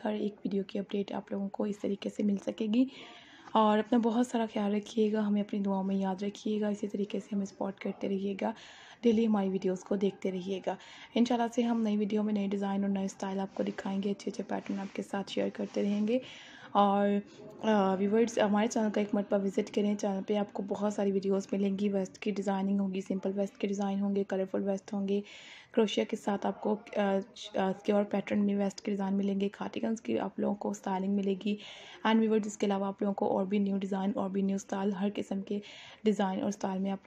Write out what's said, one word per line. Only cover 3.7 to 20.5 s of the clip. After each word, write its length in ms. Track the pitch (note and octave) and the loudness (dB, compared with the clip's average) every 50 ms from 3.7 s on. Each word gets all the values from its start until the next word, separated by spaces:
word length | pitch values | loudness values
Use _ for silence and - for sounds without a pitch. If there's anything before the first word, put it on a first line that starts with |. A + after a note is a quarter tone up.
| G#3 G#3+ | 6 4
अपना 200 | G#3+ - B3+ A#3+ | 4 4 4 4
बहुत 300 | A3 A#3 G#3+ A#3+ B3 B3 | 4 4 4 2 2 2
सारा 180 | - A3+ A3+ | 0 -2 -2
ख्याल 280 | A3 - A3 G#3 G3+ G#3 | -2 -2 0 0 0 0
रखिएगा, 460 | G#3+ G#3 - - A3+ G#3+ G#3 G#3 A3 | 0 -2 -2 0 2 2 4 2 2
हमें 200 | G#3+ G#3 G#3 G#3 | 2 2 2 2
अपनी 200 | G3+ G#3 - G#3 | 2 0 -2 -2
दुआओं 220 | G3 G3 G3 F#3+ | 0 0 0 0
में 140 | F#3+ G3 G3 | 0 0 0
याद 260 | G3 G3 F#3+ F#3+ F#3 | 0 0 0 -2 -2
रखिएगा। 460 | G3+ G3+ G3+ - - G#3+ G#3+ G#3 G#3 G#3 | -4 -6 -6 -4 -2 -2 0 0 0 0
इसी 180 | G3+ G3+ - | -2 -2 -4
तरीके 340 | G3+ - G3+ G3 G3+ - G3 | -4 -2 -2 -2 -2 -4 -6
से 160 | G3 - G#3 | -6 -4 -2
हमें 100 | G3+ G3 | -2 -2
सपोर्ट 340 | G3 - - - G3 F#3+ - | -4 -4 -4 -4 -4 -4 -4
करते 260 | - G3+ F#3+ - - | -6 -6 -4 -4 -2
रहिएगा, 480 | G3 G3 F#3+ G3 G3+ G3 G3 G#3+ G#3+ - - - - - - - - - - | -2 -2 -2 -2 -2 -2 -2 -2 -4 -4 -6 -12 -20 -20 -20 -20 -20 -6 2
डेली 220 | - A#3+ A3 A3 A#3 | 4 4 6 6 4
हमारी 240 | A3 G#3+ G3+ G3 F#3+ | 4 4 4 2 2
वीडियोज़ 360 | F#3+ F#3 - F#3 F#3 F#3 - | 0 0 0 0 -2 -2 -2
को 120 | - G#3 | -2 0
देखते 340 | F#3+ G3+ G3 F#3+ - - F#3+ | 2 2 0 0 -2 -4 -4
रहिएगा। 460 | F#3 F#3 F3+ G3 G3 F#3 - F#3+ F#3 - - - - - - - - | -4 -4 -4 -4 -6 -4 -4 -4 -4 -6 -8 -16 -20 -20 -10 0 2
इंशाल्लाह 320 | A3+ A#3+ - B3+ A#3 A#3 A3+ | 4 4 4 4 2 2 0
से 140 | - B3 | 2 2
हम 180 | A#3 A#3 A#3 A#3 | 2 2 2 2
नई 160 | A3 G#3+ G#3 | 2 2 2
वीडियो 260 | G#3 G#3+ G3+ G#3+ G#3+ | 2 2 2 2 2
में 120 | G#3 G#3+ G#3+ | 2 2 2
नए 140 | G#3 G3 G3 | 0 0 0
डिज़ाइन 340 | G3+ G3+ G3+ G3 G3 G3 | 0 0 0 0 0 0
और 80 | G3 G3+ | 0 0
नए 180 | G3 G3 G3 F#3+ | 0 0 -2 -4
स्टाइल 300 | - - G3+ G3 F#3+ G3 | -4 -6 -6 -4 -2 -2
आपको 240 | G3 G3 - - | -4 -2 -2 -2
दिखाएंगे, 480 | G3+ G3+ G3+ - - G3 G3 G3 F#3+ G#3 | -2 -2 -4 -4 -4 -4 -2 0 0 -2
अच्छे 200 | G3+ - - G3+ | -2 -4 -6 -6
अच्छे 120 | - - | -6 -6
पैटर्न 360 | G3+ - G3+ F#3+ - - G3+ G3 | -4 -4 -4 -6 -4 -4 -6 -6
आपके 240 | G3 G3 - - | -6 -6 -6 -8
साथ 220 | G3 - - G3 G3 | -6 -4 -4 -6 -6
शेयर 260 | - - G3+ G3 G3 | -4 -4 -2 -2 -2
करते 320 | G3+ - G3+ G3 - G#3 | -2 -4 -6 -4 -2 -2
रहेंगे। 380 | G#3 G3+ G#3 G#3 G#3+ G#3 A#3+ B3+ - - - - - - - - - - - | 0 0 0 0 0 0 0 0 -2 -6 -14 -18 -18 -20 -20 -20 -10 0 4
और, 480 | G3+ G3+ G3 G3 G3+ G3+ G3+ G3+ G3+ G3+ - - - - - - - - | 4 4 6 6 4 4 4 4 2 0 -4 -10 -18 -18 -18 -10 -2 2
अ, 300 | A3 A3 G#3 F#3+ F#3+ F#3+ | 4 4 4 4 4 2
व्यूअर्स 440 | F#3 G3+ G3+ G#3 A3+ A#3+ A3+ - - | 2 2 4 4 4 4 4 4 2
हमारे 300 | G#3+ G3+ G#3 G#3 G#3+ A#3 | 4 4 4 4 2 2
चैनल 220 | - A#3+ A3 G#3+ | 2 2 0 2
का 100 | G3+ A3 | 2 0
एक 140 | G#3 G3+ - | 0 0 0
मरतबा 220 | G#3 G3+ - G#3+ | 0 0 2 0
विजिट 340 | G3+ G3 G3 - - G#3 - | 0 0 0 0 0 -2 0
करें। 260 | - A3 G3+ G#3 G#3 | 0 0 2 2 2
चैनल 260 | G#3 - G3+ F#3+ F#3+ | 0 0 -2 -2 -2
पे 140 | G3 - G#3+ | -2 0 0
आपको 260 | G#3 G3+ G3+ | 0 0 -2